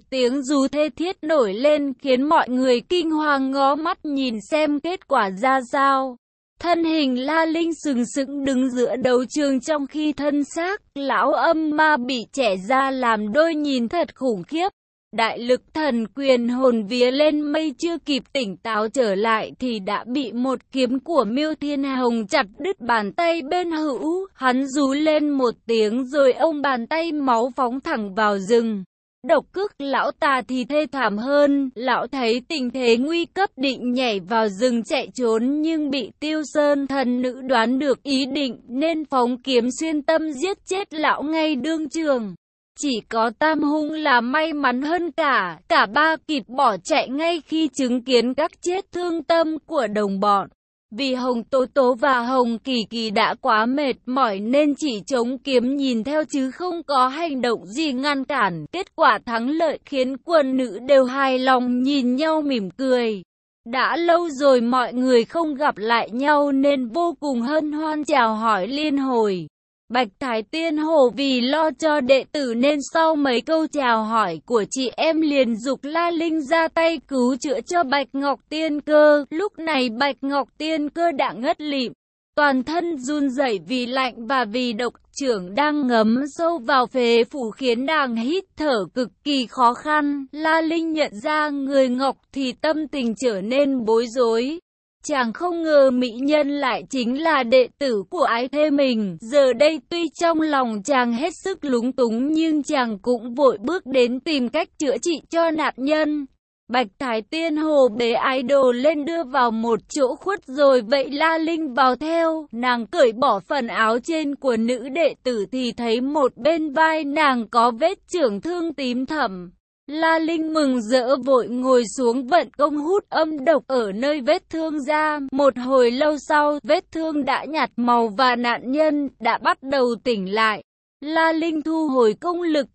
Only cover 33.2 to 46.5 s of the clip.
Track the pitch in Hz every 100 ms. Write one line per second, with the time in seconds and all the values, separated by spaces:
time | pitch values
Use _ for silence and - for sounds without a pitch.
33.2 | 339 - 403 - 269 247 247 247 254 202
34.2 | 175 226 220 190 254 240 220 285 185 220
35.2 | 240 226 247 294 311 330 294 277 214 -
36.2 | 302 311 294 302 294 285 277 277 247 247
37.2 | 254 247 262 247 220 262 285 254 285 269
38.2 | 269 277 269 214 - 240 320 320 311 269
39.2 | 240 254 269 247 240 - 320 302 277 320
40.2 | 311 262 359 403 - 370 403 311 294 240
41.2 | 277 320 311 294 277 320 311 320 311 262
42.2 | 208 170 _ _ _ - 285 233 - 226
43.2 | 226 226 302 311 302 311 294 311 302 247
44.2 | 233 294 320 302 277 247 294 349 339 302
45.2 | 302 240 180 160 - 311 220 240 320 311
46.2 | - 294 208